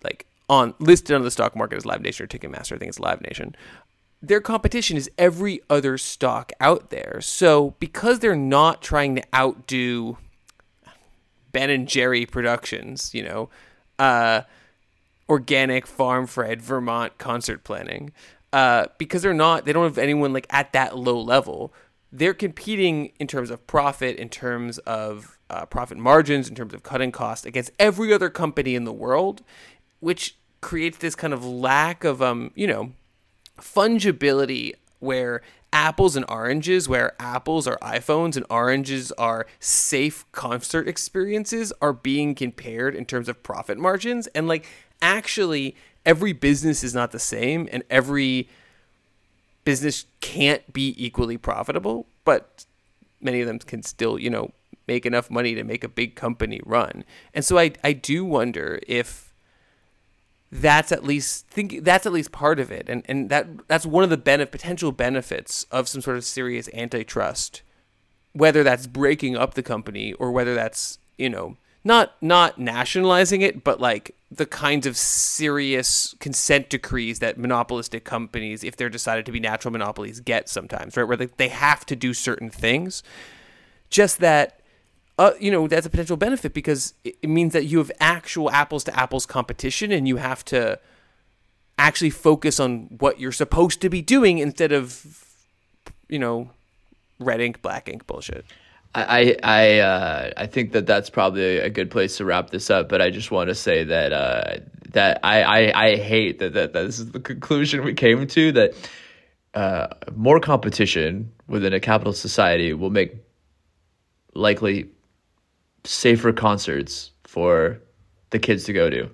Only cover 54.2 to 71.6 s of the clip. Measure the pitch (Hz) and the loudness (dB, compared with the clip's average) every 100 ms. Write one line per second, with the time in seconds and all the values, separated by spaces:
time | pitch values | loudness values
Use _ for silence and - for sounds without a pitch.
54.2 | 120 113 110 - _ - - 120 120 120 | -4 -6 -6 -12 _ -14 -6 -4 -2 -2
55.2 | 120 120 123 113 110 117 113 - 117 - | -2 -2 -2 -4 -6 -8 -8 -6 -6 -6
56.2 | 117 120 113 110 - 113 110 - - - | -8 -4 -6 -6 -2 -2 -2 -6 -16 -20
57.2 | - - 143 180 165 - 143 139 - 156 | -12 -6 2 4 4 2 -2 -2 -2 -4
58.2 | 185 143 120 104 73 - - 120 120 - | 0 0 0 -4 -6 -8 -4 -4 -4 -8
59.2 | - _ _ _ _ _ _ _ _ _ | -20 _ _ _ _ _ _ _ _ _
60.2 | _ _ _ 131 151 147 156 165 143 143 | _ _ _ 0 4 6 4 -2 -2 -2
61.2 | 131 - - - 202 - 156 185 202 175 | -2 -8 -8 -6 -6 -2 4 4 4 -2
62.2 | 156 - 147 156 131 - - 120 - 135 | -4 -2 0 0 -2 -8 -8 -8 -4 -6
63.2 | 110 143 151 165 - 160 165 160 190 151 | -2 -2 -2 -8 -2 -2 2 2 4 2
64.2 | 131 139 143 - 170 180 160 131 123 131 | 2 2 2 -6 -10 -6 -4 -2 -2 -2
65.2 | 123 - - - - 127 123 139 127 123 | -6 -8 -8 -10 -6 -4 -4 -6 -6 -6
66.2 | 123 - 127 120 113 113 117 120 110 - | -6 -6 -6 -6 -10 -10 -8 -6 -6 -4
67.2 | 92 - - - - _ _ _ _ _ | -4 -4 -8 -10 -20 _ _ _ _ _
68.2 | _ 147 156 151 139 123 127 127 139 151 | _ 2 4 6 4 2 -2 -2 0 2
69.2 | 139 123 131 - 127 113 113 104 107 - | 0 -2 -2 -2 -6 -6 -8 -10 -10 -6
70.2 | 127 123 123 120 110 - - - _ - | -2 0 0 -2 -4 -6 -10 -12 _ -6
71.2 | 131 101 85 - | -6 -6 -10 -14